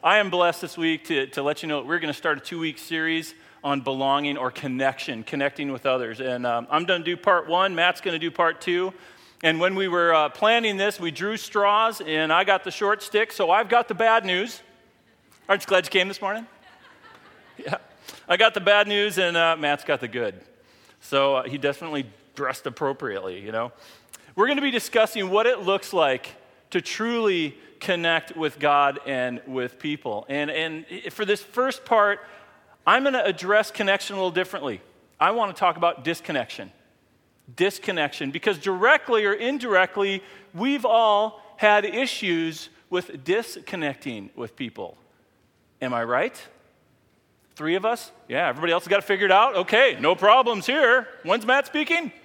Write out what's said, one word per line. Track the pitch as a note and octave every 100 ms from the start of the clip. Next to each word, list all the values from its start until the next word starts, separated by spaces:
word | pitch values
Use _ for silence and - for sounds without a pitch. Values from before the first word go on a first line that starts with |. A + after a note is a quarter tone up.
I | D3+ G#3
am | G3
blessed | F3 F3 E3
this | D#3+ E3+
week | E3 D#3 -
to, | D3+ C3+
to | C#3+
let | C#3 D3+
you | E3
know | D3
that | B2+
we're | E3
gonna | D#3+
start | C#3+ E3 C#3+
a |
two-week | - E3+ D#3+ C3+
series | - E3 D#3+ D#3+ D#3+ - - -
on | C#3+ C#3
belonging | C3 C3 C3+ C#3 D3 C#3
or | B2+
connection, | - C#3 B2+ C3+ C3 - A2+
connecting | A2 C#3+ C#3 - C#3+
with | C3 C3+
others. | B2+ A#2 A2
And, | C3 B2 B2
um, | A#2 B2
I'm | D3+ F3
gonna | F3+
do | D#3+ F3
part | - F3 D#3
one, | F3 G3 E3+
Matt's | F3 F3+
gonna | F#3+ E3
do | E3
part | - E3 D#3+
two. | - F3 F#3 F#3 - - - _
And | E3 D#3+
when | F3+ F#3+
we | F#3+
were, | F3 E3+
uh, | D#3+ D3
planning | - G#3+ A#3 A3 G3
this, | G3+ G3
we | E3+
drew | C#3 G3 A3
straws, | - G#3 G3+ G#3+ A3+ G#3
and | D3+ D#3 D#3+
I | E3 F#3+
got | F#3+
the | F#3+
short | - G3+ G#3
stick, | - G#3 A3
so | - E3+
I've | G3 G#3
got | A#3 A#3
the | F#3
bad | A3+ A3+
news. | F#3+ F3+ A3+ - - _ _ _ _ _ _ _ -
Aren't | G3
you | -
glad | F#3+ E3
you |
came | F#3+ F#3+
this | G3
morning? | G3 A3 A#3
<laughs> | _ - - - _ - - - - _ -
Yeah. | - - - _ - - -
I | F#3
got | A3
the | G#3
bad | F#3+ G#3 G3+
news, | G#3 G#3 F3+
and, | F3+ E3+
uh, | E3 E3
Matt's | D3 D3
got | - C#3
the | A#2+
good. | A#2+ A2 F#2 - _ _ _ _ _
So, | - C#3 C#3 C3
uh, |
he | B2 C#3
definitely | C#3+ C#3 E3+ D3+ A#2+ G2+ _
dressed | - C3+ - C#3
appropriately, | B2+ C#3+ C3 C3 G2 F#2+ F#2
you | G2+
know. | A2 A#2+ - - - _ - - -
We're | A#3
gonna | C#4+
be | C#4+
discussing | A#3+ - A3+ G#3+ A3+ F#3+
what | G3+ A3+
it | A#3
looks | F#3 G3 -
like | F#3 D3+ B2+ - - _ _ _
to | F3+
truly | - - A3+ A#3+ G#3+ F3+ D3+ - - _
connect | - F3 E3 D#3+ - E3
with | D#3 D3
God | D3 C#3+ C#3+ C#3 C#3
and | C3 B2 A#2+ -
with | C3 B2 -
people. | D3+ D3 B2 G#2 A2
And, | C#3 D3
and | D#3 D#3+ D#3+ D#3
i-, | F#3 A#3
for | - G3+
this | G3+
first | - - C4 -
part, | - A3+ G3+ G3+ - - - _ _ _ -
I'm | A#3
gonna | C#4 C4 G3
address | F3 F3+ G#3 G#3
connection | - G3 G3 -
a | G3+
little | F#3
differently. | E3+ F3+ G3 C#3 G2+ - _ _ _
I | E3+
wanna | A3+ G#3
talk | F3 F#3 E3
about | E3+ E3+ C3
disconnection. | E3 - D3 A#2 - F#2+ _ _ _ _ _ _ _ -
Disconnection, | B2 F#3 G3 - F3 C#3+ - C#3
because | F#3 - F3
directly | F#3+ F3+ A3+ D4+ - A3+ G#3
or |
indirectly, | G#3 A#3 C#4 A#3+ F#3+ F#3 G#3 G3 G3 - - -
we've | E3 B3 C#4 A#3
all | A3+ A3+ G#3 G#3+ - - -
had | G#3+ G#3
issues | G3+ G3+ C4+ - G3 E3 E3 D#3 - _ _
with | F3+ F3+ C#3+ C3+
disconnecting | G3+ A3+ - - F#3+ D3 C3 C#3 A2 G2 -
with | A2+ _
people. | A#2+ A2 F2+ - _ _ _ _ _ _ _ _
Am | B2+
I | A#2+ A#2
right? | B2 A3 - - _ _ _ _ _ _ _ _ _ _ -
Three | D#3 F3+
of | G#3+
us? | A#3 - - -
Yeah, | B2+ C#3
everybody | B2 E3+
else | E3+ F3
got | G3
it |
figured | - G3 G3
out? | F#3 B3 G3
Okay, | F3+ G#3+ C4 D3
no | C#3+ F3+
problems | G3+ A#3+ A#3+ G#3+ F3+
here. | C#4+ B3+ B3+ A3+ -
When's | D#3+ A3+ G#3+
Matt | C4+ C#4
speaking? | D4+ D4+ E4 D4+ -